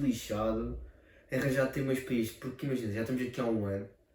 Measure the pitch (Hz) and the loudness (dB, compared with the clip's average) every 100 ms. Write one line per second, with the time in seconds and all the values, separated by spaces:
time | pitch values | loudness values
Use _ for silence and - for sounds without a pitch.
0 | 139 113 - 104 110 110 120 123 - - | 2 0 -2 0 2 0 -2 -6 -10 -18
1 | - - - 131 139 131 131 147 135 131 | -20 -20 -4 0 2 2 2 2 0 0
2 | - 120 113 - 127 - 143 123 110 104 | 2 0 0 -4 -10 -6 -2 0 0 -2
3 | 117 127 123 135 120 110 98 98 104 - | 0 0 -2 0 0 2 2 -2 -4 -12
4 | _ | _